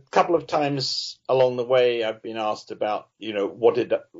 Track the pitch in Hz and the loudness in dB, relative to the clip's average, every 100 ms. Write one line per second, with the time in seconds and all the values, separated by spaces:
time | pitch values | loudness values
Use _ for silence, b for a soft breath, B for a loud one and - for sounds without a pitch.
0 | - - 180 170 - 165 147 143 131 - | -2 0 2 0 0 -2 -2 -2 -4 -6
1 | - - - 131 127 123 120 131 123 120 | -8 -10 -2 2 2 2 0 4 4 2
2 | 110 113 117 113 107 107 - 107 107 104 | -2 -4 -10 -6 -4 -4 -8 -10 -6 -6
3 | - _ 107 104 98 101 117 92 - - | -8 _ -8 -4 -4 2 2 4 0 -2
4 | - 85 | -6 -20